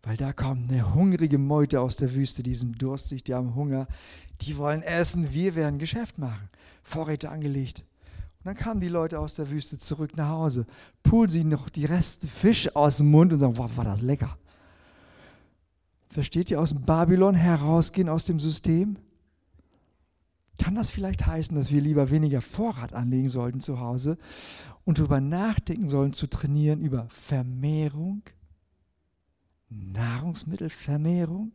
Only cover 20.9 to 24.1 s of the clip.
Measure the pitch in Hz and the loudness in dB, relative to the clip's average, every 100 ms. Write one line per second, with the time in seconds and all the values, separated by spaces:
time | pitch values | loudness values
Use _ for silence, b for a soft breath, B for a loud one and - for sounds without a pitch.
20.9 | - 190 190 - 160 156 156 131 147 143 | -6 -6 -4 -4 -2 -4 -4 0 0 2
21.9 | 147 135 156 151 135 - - 233 156 117 | 2 2 2 2 0 -4 -6 -6 -6 -10
22.9 | - 123 131 131 127 120 127 127 127 120 | -6 -2 0 0 -2 -4 -6 -6 -6 -6
23.9 | 123 135 | -4 -4